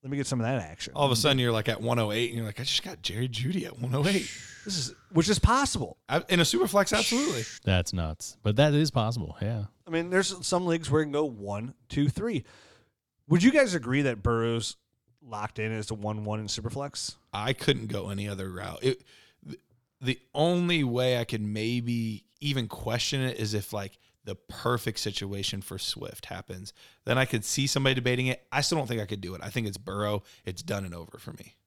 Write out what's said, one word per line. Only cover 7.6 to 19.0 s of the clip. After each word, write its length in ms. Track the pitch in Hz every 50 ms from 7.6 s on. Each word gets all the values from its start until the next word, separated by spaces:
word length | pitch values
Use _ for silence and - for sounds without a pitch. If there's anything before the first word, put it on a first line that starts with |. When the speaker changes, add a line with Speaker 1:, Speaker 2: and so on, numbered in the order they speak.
| _
Speaker 3:
That's 280 | - 92 90 87 - -
nuts. 460 | 90 82 80 78 - - - - _ _
But 140 | 104 104
that 160 | 110 143 151 143
is 180 | 147 156 147
possible, 460 | - 127 110 110 117 120 87 78 - - 104
yeah. 220 | 104 117 110 104 - _ _ _
Speaker 1:
I 40 | -
mean, 180 | 165 165 170 175
there's 260 | 180 185 190 185 190 180 175
some 180 | - 180 175 185
leagues 260 | 175 165 165 160 135
where 120 | 139 156 156
you 20 |
can 80 | 151 139
go 140 | 147 156
one, 480 | 147 120 107 101 98 101 101 110 127 139 _ _ _
two, 180 | - - 143 143
three. 360 | - - 202 233 220 143 - - - - - - - _ _ _ _ _ _ _ _ _ _ -
Would 140 | 156 180 180
you 100 | 247 277
guys 220 | 311 269 233 180
agree 260 | 165 120 123 127 143 147
that 200 | 135 120 104 95
Burrow's 540 | 120 117 113 113 117 117 113 110 - - _ _ _ _ _ _ _ _ _
locked 380 | - 131 110 104 104 107 - -
in 120 | 110 110
as 180 | 113 110 107 -
the 60 | 113
one 300 | 107 101 107 107 107 107
one 160 | 104 107 107
in 60 | 110
Superflex? 680 | 104 - - 110 113 95 135 139 143 - - - - - _ _ _
Speaker 2:
I 220 | - 98 104 123 135
couldn't 360 | - - - 139 127 113 107
go 200 | 95 101 92 95
any 180 | 101 98 101
other 240 | 104 101 95 95 95
route. 280 | 90 90 98 92 80 - -
It, 220 | 131 127 -